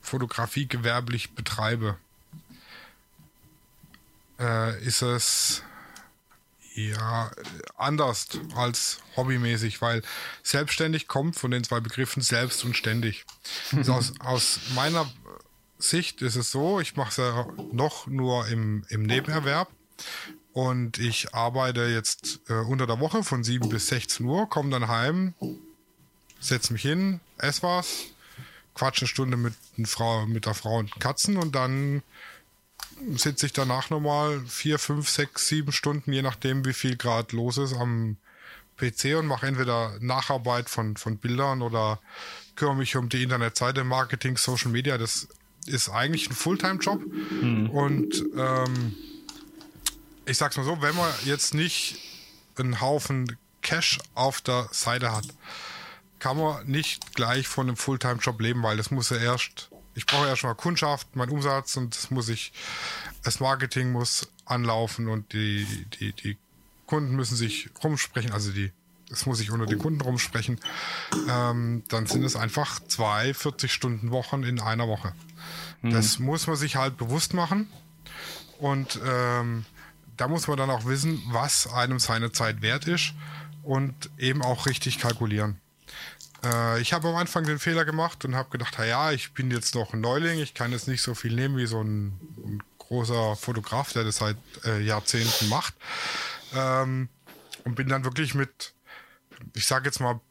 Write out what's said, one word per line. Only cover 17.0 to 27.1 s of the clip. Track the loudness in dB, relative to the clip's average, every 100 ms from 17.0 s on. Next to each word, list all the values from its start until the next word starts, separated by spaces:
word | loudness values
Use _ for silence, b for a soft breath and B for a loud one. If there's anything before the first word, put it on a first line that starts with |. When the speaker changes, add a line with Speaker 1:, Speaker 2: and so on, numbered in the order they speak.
| -2
Speaker 1:
es | 2
ja | 2 2 -2 -6 -4
noch | 2 2 0 -4
nur | 0 2 2 2
im, | 0 2 0 -2
im | -2
Nebenerwerb. | 4 2 4 0 2 2 0 -6 _ -16 B B B B _
Und | 0 0 2 -2 0
ich | 0 0 -2
arbeite | 0 0 2 2 2 2
jetzt, | 2 0 -2 -6 -10 -2
äh, |
unter | 0 2 0 2
der | 2
Woche | 2 0
von | 0 0
sieben | 2 2 2
bis | 0 0
sechzehn | 0 0 -2
Uhr, | 0 0 2
komm | 0 2
dann | 0 2
heim, | 2 2 2 0 -2 -8 -8 -14 -20 _ _ -20 _ _ -10
setz | -2 0 0
mich | 0
hin, | 0 2 2